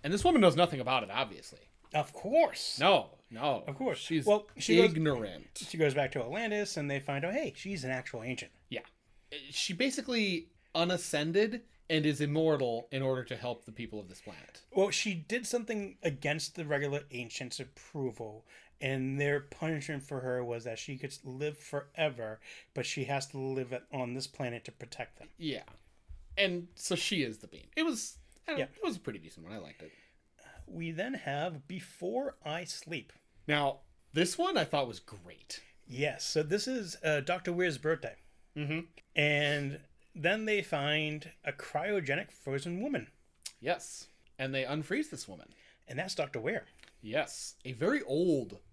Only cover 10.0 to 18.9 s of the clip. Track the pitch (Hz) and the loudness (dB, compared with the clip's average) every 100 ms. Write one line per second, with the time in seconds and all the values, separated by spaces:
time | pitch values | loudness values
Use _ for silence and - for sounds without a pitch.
10 | 262 240 208 175 - _ _ 160 175 175 | -2 2 2 0 -4 _ _ 0 2 0
11 | - 147 151 185 214 233 - - - 156 | 0 0 2 4 2 0 -10 -20 0 2
12 | 151 143 147 151 160 147 127 117 - 135 | 2 2 2 4 4 4 2 0 -4 -2
13 | 135 127 120 113 123 120 - 110 117 107 | 0 0 -2 -6 -4 -6 -10 -10 -8 -8
14 | 92 92 - 92 - - - 196 196 - | -12 -16 -16 -16 -18 -20 -2 4 4 4
15 | 214 175 151 240 226 240 220 214 196 - | 0 -2 -2 -4 0 -2 -2 -4 -6 -2
16 | 170 135 147 156 - - 151 143 143 143 | -2 0 -2 0 -4 -6 -2 0 0 -2
17 | 143 123 117 - 127 - 131 - - 151 | -4 -10 -8 -8 -8 -8 -10 -14 -12 -4
18 | 131 104 110 107 _ - - _ 135 | -4 -4 -10 -12 _ -20 -20 _ -2